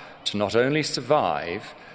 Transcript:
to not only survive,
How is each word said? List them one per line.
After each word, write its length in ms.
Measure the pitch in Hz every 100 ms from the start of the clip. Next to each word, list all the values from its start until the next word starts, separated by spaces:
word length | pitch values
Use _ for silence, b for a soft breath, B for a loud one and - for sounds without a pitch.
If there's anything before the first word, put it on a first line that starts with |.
| B B -
to 100 | 104
not 200 | 101 107
only 260 | 127 151
survive, 920 | 139 - 120 151 95 73 82 95 - - B